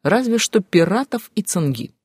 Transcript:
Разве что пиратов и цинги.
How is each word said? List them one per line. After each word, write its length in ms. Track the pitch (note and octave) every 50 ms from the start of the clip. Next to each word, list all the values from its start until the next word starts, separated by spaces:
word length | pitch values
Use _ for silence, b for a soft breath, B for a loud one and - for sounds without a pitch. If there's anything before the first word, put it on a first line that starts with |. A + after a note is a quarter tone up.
Разве 360 | _ C#3+ F#3+ A#3+ C4 A#3 A3+ A#3
что 200 | - - - A3
пиратов 720 | F#3 _ - E3+ E3 E3 G3 A#3+ C4+ _ - A#3 - - _
и 60 | -
цинги. 520 | F#3 - - F3+ D#3+ C#3+ C3 A2+ - - _ _